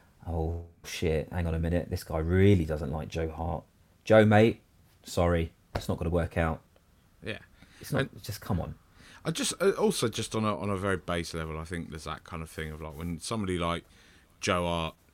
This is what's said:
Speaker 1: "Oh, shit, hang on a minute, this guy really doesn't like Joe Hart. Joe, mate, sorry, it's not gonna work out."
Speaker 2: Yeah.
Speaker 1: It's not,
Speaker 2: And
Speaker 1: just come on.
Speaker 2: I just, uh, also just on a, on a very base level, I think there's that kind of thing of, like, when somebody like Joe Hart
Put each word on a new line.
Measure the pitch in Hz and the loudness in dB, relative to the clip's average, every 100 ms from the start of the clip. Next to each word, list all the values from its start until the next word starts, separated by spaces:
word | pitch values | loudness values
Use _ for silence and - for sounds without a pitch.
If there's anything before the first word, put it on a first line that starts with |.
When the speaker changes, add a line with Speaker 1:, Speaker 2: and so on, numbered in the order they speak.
| _ _ - | _ _ -6
Speaker 1:
"Oh, | 85 80 85 85 - | -2 -2 -4 -10 -16
shit, | - - 87 78 - | -12 -2 0 0 -2
hang | 90 85 | -2 -2
on | |
a | 82 | 0
minute, | 82 87 - | 0 0 -2
this | 92 | -6
guy | - 80 | -4 -4
really | 80 92 98 95 78 | 2 6 8 6 2
doesn't | 76 67 | -2 -4
like | 78 - | -6 -4
Joe | 80 80 | -4 -4
Hart. | 78 82 82 - _ _ _ | -4 -4 -6 -8 _ _ _
Joe, | - 110 107 | 6 8 10
mate, | 107 117 - _ _ _ _ | 8 6 4 _ _ _ _
sorry, | - - 87 85 80 - _ - | -6 0 2 2 0 -8 _ -6
it's | - | -4
not | 87 | -2
gonna | 85 | 0
work | 85 80 87 | 0 0 0
out." | 80 80 - _ _ _ _ _ | 0 -2 -10 _ _ _ _ _
Speaker 2:
Yeah. | - - - _ - - | -12 -12 -14 _ -20 -20
Speaker 1:
It's | - | -4
not, | 151 | -4
Speaker 2:
And | - - | -4 -8
Speaker 1:
just | - 101 | -12 -10
come | - 90 | -4 -2
on. | - - _ - - - | -4 -10 _ -20 -20 -10
Speaker 2:
I | 156 | -6
just, | 160 254 - | -4 -4 0
uh, | 190 | 0
also | 190 208 - 117 | 2 0 2 -2
just | 113 107 110 | -2 -4 -2
on | 107 | -2
a, | 98 | -2
on | 101 | -2
a | 95 | -2
very | 98 92 | -2 -2
base | - 87 85 82 | -2 -4 -4 -6
level, | 78 78 | -6 -8
I | 80 | -8
think | 87 - | -8 -8
there's | 78 78 | -10 -8
that | 76 | -8
kind | - 80 | -8 -12
of | 80 | -10
thing | - 78 | -8 -8
of, | 76 | -8
like, | 78 71 | -12 -8
when | 87 80 | -8 -6
somebody | - 113 95 87 | -6 -4 -2 -2
like | 85 85 - - - - _ _ | -2 -4 -8 -20 -20 -20 _ _
Joe | - 90 87 | -2 0 0
Hart | 85 80 - _ | 0 -4 -8 _